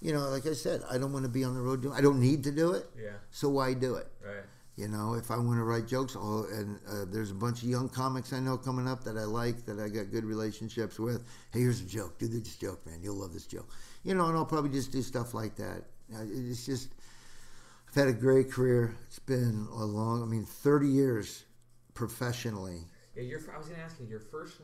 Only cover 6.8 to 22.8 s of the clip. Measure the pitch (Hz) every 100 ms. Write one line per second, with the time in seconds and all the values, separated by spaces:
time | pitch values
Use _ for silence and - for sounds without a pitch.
6.8 | - 104 98 107 107 98 120 120 120 123
7.8 | 127 127 131 131 117 131 131 127 131 127
8.8 | 127 127 120 110 107 113 120 117 - 104
9.8 | 107 107 95 110 110 107 110 104 110 113
10.8 | 107 - 113 117 120 - - 117 123 120
11.8 | 92 110 98 - 117 117 104 - 98 92
12.8 | - 82 92 101 95 85 - 87 - -
13.8 | - - 175 190 170 165 135 160 147 139
14.8 | 127 131 110 127 120 113 110 - 101 90
15.8 | - - - 110 110 110 123 120 - 131
16.8 | - - - - - - - - - -
17.8 | - - 139 113 127 131 131 - 127 123
18.8 | 117 104 - - - 131 120 107 104 117
19.8 | 107 104 113 117 113 113 107 - 143 147
20.8 | 143 135 135 117 95 - - - - -
21.8 | - - 113 - 123 120 120 107 95 87